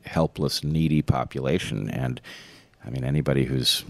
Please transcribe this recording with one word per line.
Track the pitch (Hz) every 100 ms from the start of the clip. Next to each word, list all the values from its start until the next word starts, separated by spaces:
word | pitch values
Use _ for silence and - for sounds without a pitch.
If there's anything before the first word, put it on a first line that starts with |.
| -
helpless, | 85 80 - 71 - 73
needy | 80 80 76
population. | - 65 60 67 67 87 - 50 52
And, | - 64 120 - - - - - _ -
I |
mean, | 65 64
anybody | 73 71 67 64
who's | 65 62 - -